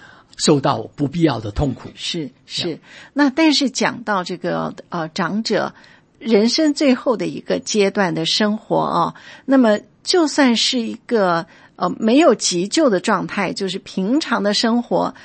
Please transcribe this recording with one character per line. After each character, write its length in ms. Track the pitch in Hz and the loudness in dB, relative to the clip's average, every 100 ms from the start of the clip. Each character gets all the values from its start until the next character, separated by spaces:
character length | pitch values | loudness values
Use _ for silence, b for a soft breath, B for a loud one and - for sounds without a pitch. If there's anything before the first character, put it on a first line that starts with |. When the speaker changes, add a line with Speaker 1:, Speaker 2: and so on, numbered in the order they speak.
| B B B - | B B B -4
Speaker 1:
受 240 | - 147 | 2 2
到 220 | 151 113 107 - | 2 -2 -6 -6
不 120 | 143 | -4
必 140 | 175 | 0
要 180 | 160 117 | 0 0
的 120 | 104 | -6
痛 220 | - 143 | -2 -2
苦。 160 | - - - | -2 -10 -12
Speaker 2:
是， 340 | - 170 135 - - | -10 -8 -10 -14 -12
是。 260 | - 359 | -8 -6
Speaker 1:
呀。 60 | 143 B B B | -8 B B B
Speaker 2:
那 160 | 269 285 | 0 0
但 240 | 269 320 | 2 2
是 160 | 277 269 | 2 0
讲 340 | - 180 135 | 0 -2 -2
到 200 | 226 196 180 | -4 -4 -4
这 100 | 175 | -6
个， 380 | 175 165 160 151 - | -4 -4 -6 -8 -10
呃， 180 | - 156 | -8 -6
长 320 | - 165 202 | -4 -4 -4
者 320 | 226 180 135 - B B B _ | -2 -2 -2 -8 B B B _
人 300 | 226 214 233 | 2 4 4
生 240 | - 311 | 2 0
最 200 | 285 294 254 | 2 2 2
后 200 | 285 208 | 0 -2
的 120 | 165 | -4
一 120 | 147 | -6
个 200 | - 180 | -4 -4
阶 300 | - 214 196 | -2 0 0
段 220 | 202 185 | 0 -2
的 120 | 160 165 | -2 -2
生 320 | - 208 214 | 0 0 -2
活 220 | - 160 | -2 0
啊， 340 | 156 165 160 - B B B | 0 0 -2 -4 B B B
那 120 | 269 | 4
么 220 | 233 208 - _ | 4 2 -2 _
就 240 | - 370 302 | -2 2 2
算 280 | - 262 226 | 2 2 2
是 240 | - 254 | 0 -2
一 160 | 220 214 - | -4 -8 -2
个， 400 | 233 190 165 - B B B | 0 2 0 -4 B B B
呃， 140 | 180 - | -6 -2
没 200 | 220 262 | 2 6
有 180 | 330 214 | 6 4
急 320 | - 175 202 | 0 -2 -2
救 220 | 320 285 | 2 2
的 100 | 185 | 2
状 280 | 226 190 170 | 0 -2 -2
态， 260 | - 185 | -4 -4
就 160 | - 190 | -4 -6
是 100 | 185 | -8
平 400 | - - 190 285 | -8 -4 0 0
常 220 | - 208 | 0 -2
的 120 | 202 | 0
生 280 | 208 226 240 | 0 0 0
活， 320 | 240 175 175 - | 0 -2 -2 -6